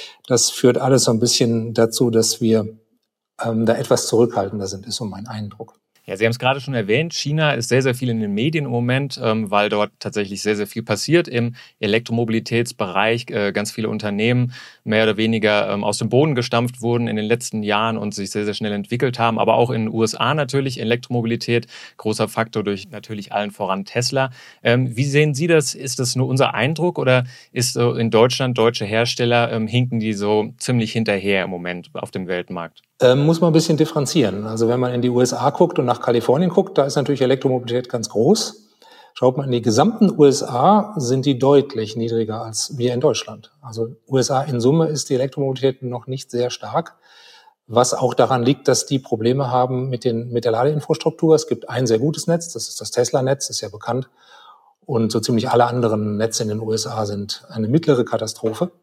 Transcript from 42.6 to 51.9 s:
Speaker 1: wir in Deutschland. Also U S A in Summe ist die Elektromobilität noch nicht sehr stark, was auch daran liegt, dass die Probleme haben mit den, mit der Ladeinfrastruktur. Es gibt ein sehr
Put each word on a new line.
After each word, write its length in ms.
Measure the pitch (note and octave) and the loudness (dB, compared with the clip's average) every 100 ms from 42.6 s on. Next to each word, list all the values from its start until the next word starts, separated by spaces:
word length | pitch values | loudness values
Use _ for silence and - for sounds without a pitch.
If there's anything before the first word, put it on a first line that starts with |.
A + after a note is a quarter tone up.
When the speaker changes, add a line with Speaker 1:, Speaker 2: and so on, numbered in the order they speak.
| - C#3+ | -8 -4
Speaker 1:
wir 160 | A#2+ | -2
in 60 | B2 | 0
Deutschland. 520 | D3 A2+ - G#2+ - _ | 0 0 -4 -14 -20 _
Also 360 | C3+ A2 A2+ - - | -14 -8 -8 -10 -2
U 80 | C3 | 0
S 140 | A#2+ | 2
A 120 | C3+ | 0
in 160 | D3+ B2 | -2 0
Summe 260 | A#2 D#3+ D#3+ | 2 4 2
ist 240 | D3+ - | -2 -2
die 40 | |
Elektromobilität 680 | C3 C3+ C#3+ C3+ B2+ C3+ C3 | -2 -2 -2 -4 -2 -2 -2
noch 240 | B2+ A#2+ B2+ | -6 -8 -8
nicht 240 | C3 - | -10 -6
sehr 180 | A#2+ B2 | -4 -4
stark, 460 | - G#2+ C#3 E3 - _ - - - _ _ - | -4 -6 -4 -4 -10 _ -20 -20 -20 _ _ -2
was 260 | A2+ B2+ | 2 2
auch 220 | - B2 | 2 0
daran 280 | - A#2 B2+ | 2 2 4
liegt, 240 | A#2+ C#3 - | 2 2 2
dass 200 | B2 - | 0 0
die 120 | C3+ | -4
Probleme 520 | - A2+ A2+ C3 C3 | 0 0 2 2 0
haben 400 | B2+ B2+ B2+ C3 | 0 0 -2 -4
mit 140 | B2+ | -4
den, 260 | C3 A#2 A#2+ | -2 -2 -2
mit 160 | A#2 A#2+ | -2 0
der 60 | |
Ladeinfrastruktur. 840 | A2+ C3+ D3+ - D#3 - D#3 D#3+ | 2 2 0 -2 -2 -2 0 4
Es 140 | D#3 D#3 | 4 4
gibt 200 | A2+ - | -6 -4
ein 180 | A#2+ | -2
sehr 120 | B2+ | 2